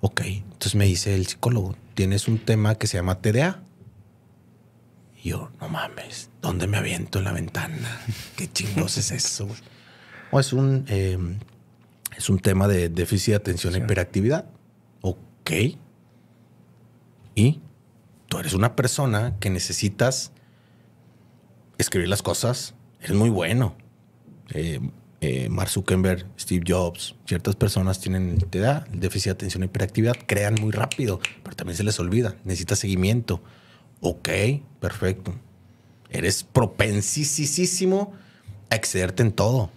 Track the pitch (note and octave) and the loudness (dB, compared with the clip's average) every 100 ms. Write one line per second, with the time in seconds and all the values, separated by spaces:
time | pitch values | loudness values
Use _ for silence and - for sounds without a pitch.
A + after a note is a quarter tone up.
0 | G#2+ - - F#2+ - - - G#2 G2+ F2 | -2 -2 -6 -8 -10 -6 -2 4 4 4
1 | - G2 F#2 - A#2+ A#2+ F#2 - - - | 0 0 -2 -2 0 0 -2 -6 -10 -2
2 | F#2+ G2+ - A2+ - A2 G#2 A2 G#2+ F#2 | 2 2 0 -2 2 4 4 2 0 0
3 | F2+ F#2 A2+ A2 E3 F#3+ - _ - - | 0 0 2 2 2 -2 -14 _ -20 -20
4 | - _ _ - _ - _ _ _ _ | -20 _ _ -20 _ -20 _ _ _ _
5 | - - - - - - - - - - | -20 -10 -6 -6 -8 -12 -8 -6 -6 -10
6 | - - - - - F2+ F#2 G#2 G2 F2 | -14 -14 -16 -8 -4 -2 0 0 0 -4
7 | - G2 F#2+ E2+ E2+ - - D#3 A#2 - | -2 -2 -2 -2 -4 -6 -6 -6 -8 -8
8 | - G#2+ - - F#3+ - G#2 G2 - - | -8 -8 -10 -10 -8 -6 -2 -2 -2 -2
9 | - B2 - - G2+ A2 - - - - | -4 -2 -4 -4 -6 -8 -16 -20 -20 -20
10 | - - - C#3 C3+ B2+ C3+ C3+ C3+ G2+ | -20 -20 0 2 2 2 2 2 0 0
11 | F#2+ F#2 F2 G2 - - _ _ _ _ | 0 0 -2 -6 -10 -20 _ _ _ _
12 | - - - F#2+ G#2 F#2+ G2+ F#2+ E2+ E2+ | -14 -6 0 2 4 4 4 4 0 -2
13 | E2+ G2 - G#2 G2 F2 F2+ F2+ A2+ F#2 | 0 0 2 0 0 -2 -2 -2 0 0
14 | F2+ G2 G#2 D#3+ - - _ _ _ _ | 0 0 2 0 -2 -18 _ _ _ _
15 | F#2+ F#2 - - - E2 A#2+ - - _ | -4 -4 -12 -14 -4 0 0 -2 -18 _
16 | _ _ _ _ _ _ - - - - | _ _ _ _ _ _ -20 -20 -20 -20
17 | - _ - - A2+ D#3 - - _ _ | -20 _ -6 4 4 4 -6 -20 _ _
18 | _ - _ - D#3 G2 A2+ - C#3 - | _ -20 _ -4 0 2 2 2 0 2
19 | C#3 G#2 A#2+ G2+ G2+ F#2 - - G#2 - | 0 2 0 -2 -2 -2 -2 -2 -4 2
20 | A#2+ - - - _ _ _ _ _ _ | 2 2 -6 -14 _ _ _ _ _ _
21 | - _ _ _ _ - _ _ - G2 | -20 _ _ _ _ -20 _ _ -2 -2
22 | F2 G2 - E2+ A2+ B2+ - - - _ | 0 -2 -2 -2 0 -2 -6 -14 -20 _
23 | - G2+ A#2 G2+ E2 A#2 A2+ - - _ | -2 4 4 2 2 2 0 -2 -20 _
24 | _ _ - - - D2+ E2 C#2 - - | _ _ -20 -20 -10 -4 -4 -4 -6 -10
25 | - - D2+ B1+ A#1+ C#2 G2 - F#2+ F#2 | -20 -6 -2 -2 -2 -2 0 -2 2 2
26 | F#2 F2+ - - - F2+ E2+ F2+ F2+ E2+ | 4 0 -4 -12 -2 -2 2 2 0 -4
27 | - - - F2 - G2 G#2+ G2 F#2+ F#2 | -12 -12 -4 -2 0 0 2 2 0 0
28 | - F#2 F#2 F2 F2+ F2+ A2 D3 D#3 F2+ | -2 -2 0 0 0 0 2 0 -4 -4
29 | F2+ G2+ G2 F#2 G2 F2+ F#2 - G2 - | -2 -2 -4 -4 -4 -4 -4 -2 -2 2
30 | A2+ B2+ - G2+ G#2 G#2+ G#2+ G#2+ - - | 2 0 0 0 2 2 0 -2 -4 -2
31 | B2 F2+ - - - - F2+ E2+ G#2 G#2 | -2 -2 -6 -10 -16 -10 -8 -2 0 0
32 | F2 G#2+ A#2 - - F2 F2 G2+ G2+ F#2 | 0 2 0 -4 -6 -6 -2 -2 0 2
33 | F#2 A#2 A#2 F2 - - - - - - | 4 2 0 -4 -6 -20 -20 -20 -20 -4
34 | F2 E2+ - F#2 G#2+ C#3+ - - - - | -2 -2 -2 2 2 0 -6 -6 -6 0
35 | F#2+ F#2+ - F#2 - - - - - - | -2 -2 -6 -10 -14 -20 -20 -20 -20 -20
36 | - - F2 G2 - - A2+ - A2 G#2 | -8 -2 0 -2 2 4 4 2 2 2
37 | G2+ D3+ C#3+ - D3+ - F3+ - F#3 F#3+ | 0 -2 -2 0 -2 2 0 2 2 2
38 | G3+ - - - - - - A2+ - F#2+ | -2 -8 -20 -20 -20 -20 -2 -2 0 0
39 | F#2 F2 A#2 G2 G2+ B2+ G#2+ | 0 4 2 4 2 4 0